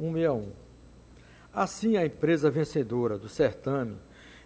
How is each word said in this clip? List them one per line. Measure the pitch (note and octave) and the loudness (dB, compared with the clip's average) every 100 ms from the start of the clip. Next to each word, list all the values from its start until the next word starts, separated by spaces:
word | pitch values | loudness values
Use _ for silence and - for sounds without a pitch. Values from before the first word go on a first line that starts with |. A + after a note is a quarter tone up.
| D#3+ D#3+ | -4 0
e | E3 | 2
um. | B2 G2+ F#2+ - - - - - - - - - | 0 -4 -12 -20 -20 -20 -20 -20 -20 -20 -20 -8
Assim, | - F#3+ - A3 G#3 | -2 -2 0 0 2
a | |
empresa | D#3 - D3+ E3 D3 | 2 2 2 4 4
vencedora | C3+ D3 D#3 A2+ A#2+ A#2+ G#2 | 2 0 -2 -2 0 0 -2
do | G#2+ | -6
certame | - C#3 - C3 C#3 A#2+ G2 - - - - | 0 0 0 -4 -2 -4 -8 -16 -20 -20 -20